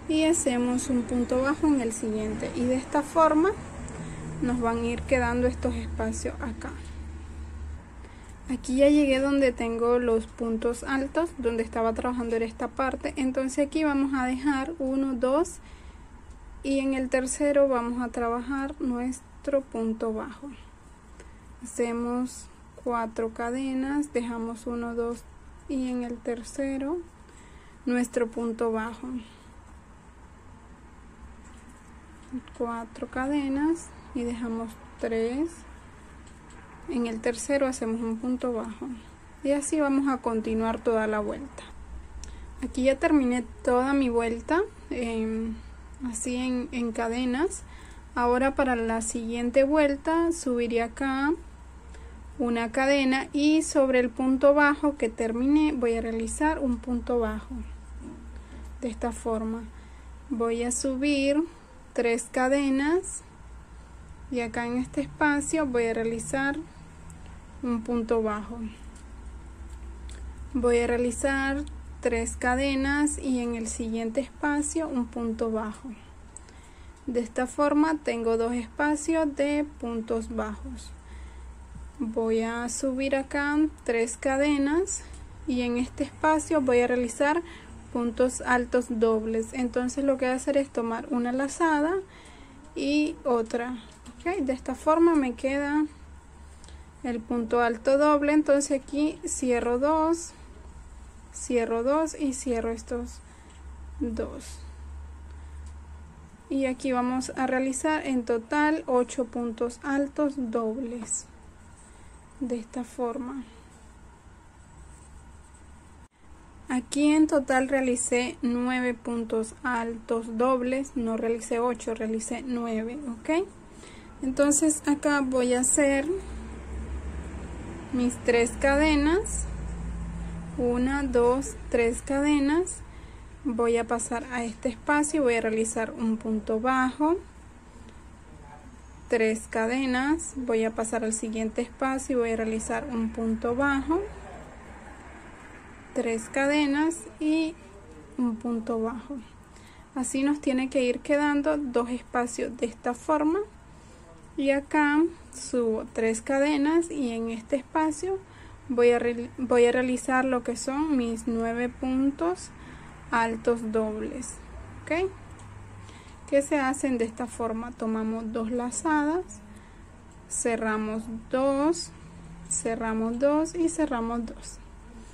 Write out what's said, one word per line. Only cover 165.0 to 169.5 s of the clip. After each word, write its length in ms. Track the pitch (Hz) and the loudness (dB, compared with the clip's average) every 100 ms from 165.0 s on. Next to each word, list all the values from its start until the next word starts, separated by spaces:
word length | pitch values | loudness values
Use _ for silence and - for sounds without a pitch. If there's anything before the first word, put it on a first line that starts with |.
| 381 - - - - - - - - - - - - | -2 -4 -18 -18 -16 -16 -18 -18 -18 -18 -18 -18 2
Que 140 | 277 | 2
se 160 | 277 294 | 4 2
hacen 400 | 262 269 277 247 | 2 2 0 0
de 80 | 226 | 0
esta 220 | - 240 | -4 -8
forma. 440 | - 226 220 240 | -4 -4 -4 -6
Tomamos 600 | 240 220 220 220 226 220 | -4 -2 0 -2 -4 -4
dos 160 | 233 226 | -4 -2
lazadas, 720 | 240 247 - 320 302 294 349 370 - - | -2 -2 -2 2 2 2 0 -4 -12 -18